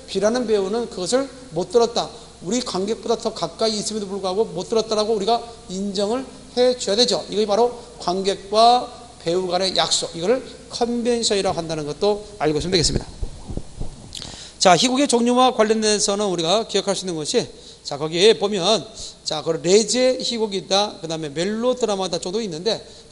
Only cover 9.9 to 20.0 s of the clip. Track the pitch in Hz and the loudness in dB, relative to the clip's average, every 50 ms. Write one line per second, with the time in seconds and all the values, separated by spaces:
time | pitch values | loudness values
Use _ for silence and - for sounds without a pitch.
9.9 | - - - - - 165 165 185 247 262 254 - - - - - - - 247 233 | 0 -2 -2 -4 -6 -2 0 0 0 0 -2 -6 -16 -18 -16 -10 -6 -2 -2 -2
10.9 | 240 240 226 247 240 233 226 - 214 196 185 190 170 160 165 160 160 156 151 143 | 0 0 0 0 0 0 0 0 0 2 0 0 0 -2 -4 -4 -4 -4 -4 -6
11.9 | 147 147 202 202 208 202 208 - - - - 156 156 151 147 175 185 180 143 - | -4 0 2 2 2 0 -2 -10 -6 -2 0 0 0 0 0 0 2 2 2 2
12.9 | 143 135 - - - - - - - - - - - - - - - - - - | 0 -2 -4 -6 -10 -8 -8 -8 -8 -8 -10 -8 -8 -8 -8 -8 -8 -6 -6 -6
13.9 | - - - - - - - - - - - - - - - 190 180 160 202 254 | -6 -10 -14 -14 -14 -14 -14 -14 -14 -16 -18 -14 -4 4 6 6 6 6 6 4
14.9 | 247 254 294 277 - 233 233 240 247 247 254 254 - - 220 220 220 220 214 214 | 2 2 2 4 2 2 4 4 4 6 4 4 4 4 4 4 2 2 2 2
15.9 | 208 202 - - 202 202 208 202 180 165 160 160 185 220 226 - - 196 185 202 | 2 2 2 0 0 0 0 0 0 0 2 2 2 2 0 0 -2 -2 0 0
16.9 | 190 180 185 185 170 156 151 143 - 240 170 120 - - - - - - - - | -2 -2 -2 -4 -4 -4 -4 -2 0 0 0 -2 -4 -16 -20 -20 -20 -16 -12 -8
17.9 | 143 135 147 160 160 175 185 220 214 - 196 202 214 196 165 190 220 190 139 - | -6 -4 -4 -2 2 4 6 6 6 4 2 -2 0 0 2 2 2 0 0 -6
18.9 | - - - - - - - - 160 151 139 160 165 156 143 170 185 214 226 - | -12 -14 -14 -14 -16 -12 -8 -6 -6 -4 -2 -2 -2 0 2 4 6 6 6 4
19.9 | 214 247 | 2 2